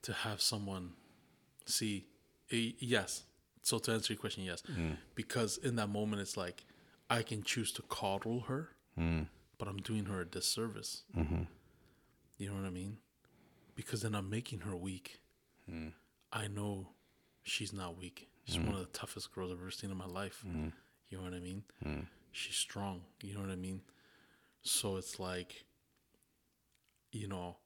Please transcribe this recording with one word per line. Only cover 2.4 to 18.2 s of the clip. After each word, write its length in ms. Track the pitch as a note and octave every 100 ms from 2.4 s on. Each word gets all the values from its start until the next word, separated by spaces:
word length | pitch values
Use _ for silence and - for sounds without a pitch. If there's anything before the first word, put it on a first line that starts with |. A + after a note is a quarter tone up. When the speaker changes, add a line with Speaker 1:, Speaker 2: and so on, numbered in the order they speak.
| -
Speaker 1:
A, 240 | A#2 A#2 -
yes. 440 | B2 A#2 F#2+ - - _ _ -
So 160 | - A2+
to 140 | A#2
answer 180 | A2+ -
your 80 | A2
question, 240 | G#2 -
yes. 180 | F#2+ E2+
Speaker 2:
Mm. 340 | - A#2+ E2 D2+ - -
Speaker 1:
Because 420 | G#2+ C3 A2 -
in 200 | C3+ A#2+
that 100 | G#2
moment, 340 | G2+ G#2+ G#2
it's 140 | G2 -
like, 300 | F2+ - - - - - _
I 120 | A#2
can 200 | A2 A2
choose 280 | G2 - G#2+
to 80 | -
coddle 580 | - - G#2 G2 A3 A3+
her, 340 | - C3+ D#3+ - _ -
Speaker 2:
Mm. 280 | E2 E2 D#2 - - _
Speaker 1:
but 120 | G2+
I'm 80 | G2
doing 260 | G2 A2 F#2+
her 120 | F#2+
a 60 | E2+
disservice. 760 | - - - A2+ G#2 - - - -
Speaker 2:
Mm-hmm. 280 | D2+ E2 E2+ - - - - - _ _ _ -
Speaker 1:
You 100 | G2+
know 60 | G2
what 100 | G2
I 60 |
mean? 260 | F2+ F#2+ G#2 _ _ - - - - - -
Because 260 | - A2
then 140 | A2 G#2
I'm 140 | F#2+
making 320 | A2 A#2+ G#2+
her 140 | F2+ F2+
weak. 440 | F#2+ F#2 - - _ _ _ _ -
Speaker 2:
Mm. 220 | E2 D#2+ D#2+ _ _ _
Speaker 1:
I 140 | G#2+ G#2+
know 400 | G2+ G#2 G2 F#2+ - _ _ _ _
she's 280 | - - G2+
not 260 | G2 F2+ E2+
weak. 320 | F#2 -